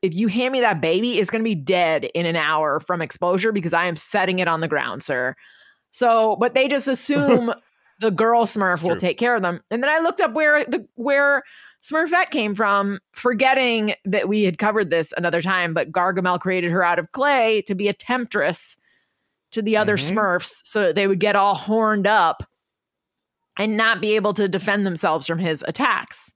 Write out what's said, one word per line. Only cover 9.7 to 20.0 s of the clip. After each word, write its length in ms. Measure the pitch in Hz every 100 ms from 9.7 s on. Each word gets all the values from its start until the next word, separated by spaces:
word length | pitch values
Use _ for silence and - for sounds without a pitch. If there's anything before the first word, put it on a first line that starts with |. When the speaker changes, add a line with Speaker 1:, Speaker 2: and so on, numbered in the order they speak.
Speaker 1:
And 120 | 233
then 60 | 269
I 100 | 311
looked 220 | 330 339
up 120 | 330
where 300 | 226 302 294 285
the, 220 | 240 208 -
where 480 | 240 277 285 277 - - - _
Smurfette 460 | - 311 330 349 381
came 240 | 302 214 202
from, 440 | 214 202 202 202 _
forgetting 800 | - 247 226 262 262 254 226 214 - 202
that 220 | 196 180
we 160 | 214
had 140 | 196 160
covered 320 | 208 214 185
this 240 | 165 156 -
another 240 | 175 170
time, 320 | 170 190 170
but 180 | 165 147
Gargamel 480 | 170 180 185 180 175
created 320 | 185 185 175
her 120 | 175
out 160 | 175 165
of 120 | 160
clay 500 | - 277 277 226 220
to 120 | - 190
be 120 | 202
a 60 |
temptress 840 | 202 - 247 240 208 151 165 - - _ _ _ _ _ _ _
to 100 | -
the 160 | 214 214
other 180 | 208
Speaker 2:
Mm-hmm. 200 | 202